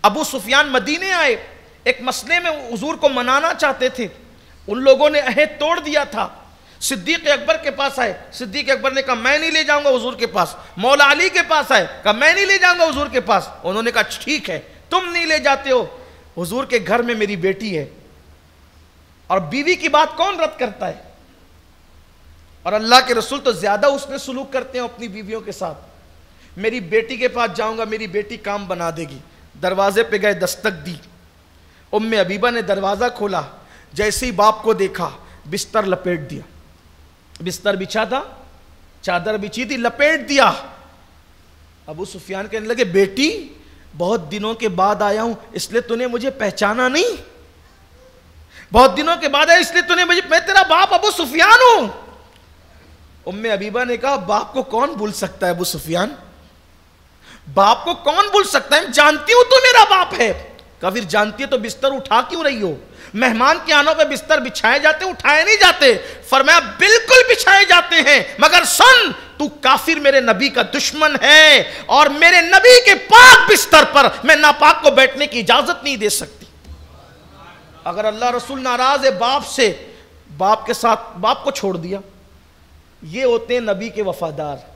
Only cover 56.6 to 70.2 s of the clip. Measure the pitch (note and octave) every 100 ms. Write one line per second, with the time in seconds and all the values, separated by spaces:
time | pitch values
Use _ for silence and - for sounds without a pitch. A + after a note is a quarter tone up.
56.6 | _ _ _ _ _ _ - - - C#3
57.6 | G3+ - E4+ - C#4 E4 G4+ G4+ G4 C#4+
58.6 | - D4 D4+ B3 D4 D4+ - A#4+ B4 B4+
59.6 | B4+ B4 G#4+ F#4+ F4+ F4+ A3+ - - -
60.6 | - _ F3 G#3+ F#3+ G#3 G#3 G#3+ - B3+
61.6 | A3 - C4+ C4+ - - - E4+ D4+ B3
62.6 | F#3+ C#3 - - - G#3 B3+ A3 B3+ D#4+
63.6 | E4 D4 D4 D#4 D4 C#4 - D#4 B3+ -
64.6 | A3 C#4 D4+ D#4 F#4+ - - D4+ F4 G#4+
65.6 | F#4 - C#4 G3 - - - C4 C4+ E4+
66.6 | B3 - F#4+ A#4 A4+ B4+ B4 A4+ - G4
67.6 | G4 F4 F4 E4 C4+ C#4 F#3 - D4+ F4
68.6 | E4 - B4 B4+ F#4+ G3 - - C#4+ -
69.6 | B3+ C4+ - D#4+ C#4 C4+